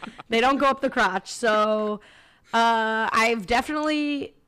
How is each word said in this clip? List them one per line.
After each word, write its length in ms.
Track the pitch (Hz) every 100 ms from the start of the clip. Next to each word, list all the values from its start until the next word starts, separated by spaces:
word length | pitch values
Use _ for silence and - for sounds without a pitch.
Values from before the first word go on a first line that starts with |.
| - - -
They 120 | 226
don't 160 | 254 277
go 80 | 277
up 140 | 269
the 80 | 269
crotch. 420 | 247 202 185 -
So, 680 | - 233 214 214 214 214 208 - - _ _ _
uh, 560 | 226 233 226 220 220 220
I've 340 | 226 226 233 180
definitely 880 | 240 - 302 302 302 294 285 - _